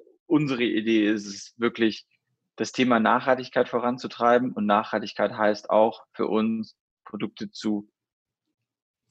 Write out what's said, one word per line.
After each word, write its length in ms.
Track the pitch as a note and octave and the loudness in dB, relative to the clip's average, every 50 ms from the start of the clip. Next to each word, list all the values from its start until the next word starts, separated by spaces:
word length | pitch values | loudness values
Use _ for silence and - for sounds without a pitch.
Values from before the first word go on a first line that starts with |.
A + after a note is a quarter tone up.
| - _ _ _ _ | -8 _ _ _ _
unsere 360 | - D#3+ D3 D3+ C3 C3+ A#2 A#2+ | 0 2 2 2 0 0 0 0
Idee 480 | A2 - A2 G#2+ A2+ A2+ A2 G#2+ G#2 | 0 0 0 0 2 2 4 4 2
ist 140 | A2 G#2 G#2 | 0 -2 -4
es 260 | G2+ G2 - - - - | -8 -12 -14 -16 -18 -6
wirklich, 480 | A#2+ A#2 A#2 - - A#2 G#2+ G2+ - - _ _ _ _ _ _ _ _ _ _ | -4 -2 -2 0 0 0 0 0 -4 -10 _ _ _ _ _ _ _ _ _ _
das 160 | - A2+ - | -8 -8 -4
Thema 300 | - - B2+ B2+ A#2+ A2+ | -2 0 2 4 4 4
Nachhaltigkeit 680 | G#2+ G#2 A2+ B2+ C3 C3+ B2+ B2+ B2+ - - B2 B2 | 4 4 2 2 2 0 0 0 -2 -2 -2 -2 0
voranzutreiben. 840 | - - A#2 A#2+ B2 B2 B2 - A2+ - - A#2 A#2+ A#2+ A#2+ B2+ B2+ - | 0 -2 -2 -2 -2 -4 -4 -8 -12 -4 0 2 4 4 4 2 0 -2
Und 120 | - G#2 | -2 0
Nachhaltigkeit 680 | G#2 G#2 G#2+ A2 - - G#2 G#2 G2 - - G#2+ G2+ G#2 | 2 2 2 2 0 -4 -4 -4 -6 -4 -2 -2 -2 0
heißt 360 | G#2+ G#2+ G#2+ G#2+ G#2 - - | 0 0 0 0 -2 -2 2
auch 340 | - G#2+ A2 A2+ - - - _ - | 4 4 4 4 2 -4 -14 _ -6
für 140 | - G#2 | -4 -2
uns, 500 | - G2 A2 G#2+ A2+ A2+ A2+ G#2+ - _ _ _ _ _ _ _ | 0 0 0 0 0 -2 -4 -6 -10 _ _ _ _ _ _ _
Produkte 480 | - - G#2 A2 G#2 - - A2 G2+ | -14 -10 -8 -8 -8 -8 -12 -12 -12
zu 380 | - - - G#2+ G#2 G#2 G#2 - _ _ _ _ _ _ _ _ _ _ _ _ _ _ _ _ _ _ _ _ _ _ _ _ | -10 -6 -4 -4 -4 -4 -6 -10 _ _ _ _ _ _ _ _ _ _ _ _ _ _ _ _ _ _ _ _ _ _ _ _